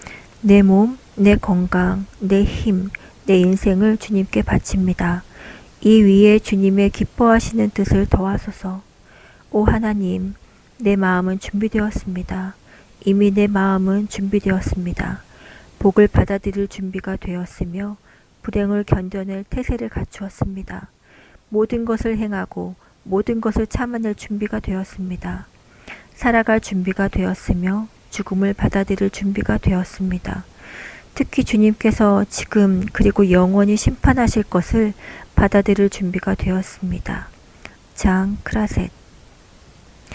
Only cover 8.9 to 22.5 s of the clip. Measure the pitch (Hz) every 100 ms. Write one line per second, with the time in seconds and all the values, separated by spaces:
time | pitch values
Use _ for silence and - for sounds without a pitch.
8.9 | _ _ - - - _ 208 214 220 226
9.9 | 208 185 185 190 202 _ _ _ - 214
10.9 | 202 190 180 185 190 - 202 220 220 214
11.9 | - - 180 180 185 190 - _ - _
12.9 | - - 196 202 196 208 196 196 190 190
13.9 | 202 208 - 196 202 196 185 - 185 180
14.9 | 170 180 196 - - - - - - 196
15.9 | 190 208 - 190 196 202 196 196 - 190
16.9 | 185 190 190 - 180 175 - 180 180 208
17.9 | 208 _ _ _ _ - 208 202 202 208
18.9 | - 185 196 190 190 202 254 262 240 226
19.9 | - 196 - 190 - - 190 180 180 196
20.9 | _ _ _ _ _ _ 214 220 233 233
21.9 | 220 226 220 214 196 185